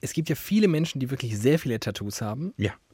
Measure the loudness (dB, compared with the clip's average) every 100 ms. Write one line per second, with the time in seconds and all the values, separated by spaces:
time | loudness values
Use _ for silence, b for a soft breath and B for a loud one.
0 | -6 -2 -2 -2 0 4 4 4 0 -2
1 | -4 -4 -4 2 4 4 2 -2 -2 -4
2 | -6 -4 -4 -4 -6 -2 -2 -2 _